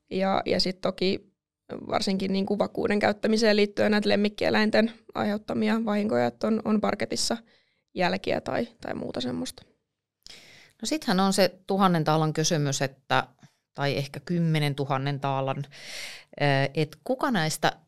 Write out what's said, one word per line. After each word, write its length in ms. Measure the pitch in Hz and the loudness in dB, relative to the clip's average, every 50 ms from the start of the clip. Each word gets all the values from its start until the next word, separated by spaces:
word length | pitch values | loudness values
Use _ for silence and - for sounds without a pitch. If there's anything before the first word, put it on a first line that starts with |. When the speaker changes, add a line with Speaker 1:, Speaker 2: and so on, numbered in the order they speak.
| _ - | _ -6
Speaker 1:
ja, 320 | - 185 190 190 190 - - | -4 -2 0 2 2 0 2
ja 140 | - - 190 | 2 0 0
sit 200 | - 185 185 - | 0 -2 -2 -4
toki 480 | - 190 185 - 180 185 196 - - _ _ _ _ _ _ _ _ - - - - - | -4 -4 -2 0 0 0 0 -2 -6 _ _ _ _ _ _ _ _ -16 -14 -12 -8 -4
varsinkin 440 | - - 208 - 190 190 190 190 | -4 -2 -2 -2 -2 -2 -2 -2
niinku 260 | 190 196 196 202 208 202 | -2 -2 -2 0 0 -2
vakuuden 400 | 190 - - - - - 208 208 | -2 -2 -2 -2 -2 0 0 2
käyttämiseen 580 | 214 208 208 - - 214 220 220 233 214 208 | 0 0 0 0 0 0 2 2 4 4 4
liittyen 340 | 208 208 208 208 - 214 208 | 4 2 2 2 2 2 2
näitä 180 | 214 208 202 202 | 2 2 2 2
lemmikkieläinten 840 | 202 202 208 208 208 - - - 220 214 214 214 220 214 220 226 - - _ - - | 2 2 2 0 0 -2 0 2 2 2 2 4 4 4 2 2 0 -6 _ -10 -4
aiheuttamia 720 | - 220 208 202 208 - - 240 233 220 214 214 226 226 | -2 -2 -2 -2 -4 -6 -6 -4 -2 0 0 0 0 0
vahinkoja, 420 | 214 208 208 208 214 247 120 - | 0 0 0 0 0 2 2 2
että 200 | 120 - - - | 0 -2 -2 0
on, 160 | 214 220 - - | 0 0 0 0
on 160 | - 110 107 | 0 0 2
parketissa 560 | - - - - 220 - - - - - - 233 - _ _ _ _ _ _ _ _ _ - | 2 0 0 -2 -2 -4 -2 -2 -2 -2 -2 -4 -8 _ _ _ _ _ _ _ _ _ -4
jälkiä 460 | - 180 175 185 180 - - - - | -2 0 0 0 -2 -2 -2 -2 -2
tai, 280 | - - - - 240 - - _ | -2 -4 -2 -2 -4 -4 -8 _
tai 140 | - - - | -10 -8 -8
muuta 260 | - - - - - | -6 -8 -8 -6 -6
semmoista. 420 | 254 247 247 247 254 - - - - _ _ _ _ _ _ _ _ _ _ _ - - - - - - - - - - _ _ | -6 -6 -6 -6 -6 -8 -10 -14 -20 _ _ _ _ _ _ _ _ _ _ _ -20 -20 -20 -20 -20 -20 -20 -20 -20 -20 _ _
Speaker 2:
No 40 | 226 | -6
sittenhän 340 | 220 294 311 - - 185 185 | -4 -4 -2 0 0 2 4
on 120 | 196 196 | 4 4
se 280 | 190 - - - - - _ | 4 4 2 2 0 -4 _
tuhannen 380 | - 196 190 202 185 175 165 151 | -2 0 2 4 4 4 4 2
taalan 280 | - 151 165 160 156 | 2 2 2 2 2
kysymys, 500 | 151 160 156 - 175 151 147 139 139 - | 0 0 0 0 2 0 0 0 0 -2
että, 440 | 139 131 - - _ - 131 131 123 - _ _ - - _ _ _ _ _ | -2 -4 -4 -8 _ 0 0 0 0 -2 _ _ -20 -20 _ _ _ _ _
tai 220 | - 143 143 127 | -4 -2 -2 0
ehkä 240 | - 143 135 - - | -2 -4 -6 -8 -12
kymmenen 540 | - - 175 170 170 165 156 156 147 147 139 | -6 -4 -2 0 0 2 2 2 0 0 -2
tuhannen 460 | - 143 135 143 131 135 143 143 135 | -2 -2 -2 -2 -2 -2 -2 -4 -2
taalan, 440 | 139 139 135 135 135 135 135 139 139 - - - - - - - - - - - - _ - - | -2 -2 -2 -2 -2 -2 -4 -4 -8 -10 -14 -18 -18 -16 -14 -14 -14 -14 -16 -18 -20 _ -6 0
eh, 300 | 147 143 139 135 135 139 139 | 2 2 2 2 0 0 0
et 240 | 160 156 151 - - - | -2 -4 -4 -6 -8 -4
kuka 260 | - 254 262 - 294 | -4 -2 0 0 0
näistä 420 | 247 185 156 156 - - - 156 - - _ | 0 0 0 -2 -2 0 0 0 0 -2 _